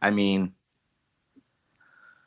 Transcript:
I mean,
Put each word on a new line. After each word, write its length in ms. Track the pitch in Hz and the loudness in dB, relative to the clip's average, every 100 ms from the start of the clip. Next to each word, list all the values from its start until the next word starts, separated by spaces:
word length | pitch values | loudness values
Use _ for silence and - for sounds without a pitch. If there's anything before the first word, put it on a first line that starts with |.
I 100 | 101 | -2
mean, 420 | 104 98 98 92 - _ _ _ _ _ _ _ _ _ _ _ _ _ _ - - | 0 2 0 -2 -8 _ _ _ _ _ _ _ _ _ _ _ _ _ _ -20 -20